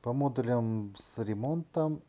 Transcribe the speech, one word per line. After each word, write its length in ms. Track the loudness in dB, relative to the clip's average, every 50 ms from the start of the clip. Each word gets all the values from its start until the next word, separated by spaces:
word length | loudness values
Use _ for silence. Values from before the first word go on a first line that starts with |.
по 100 | -2 0
модулям 840 | 0 2 2 2 2 2 2 2 2 2 2 2 0 0 -2 -4 -8
с 260 | -14 -18 -12 -6 -4
ремонтом 800 | -2 -2 -2 -2 0 0 -2 -2 -4 -4 0 0 2 2 0 -4 -8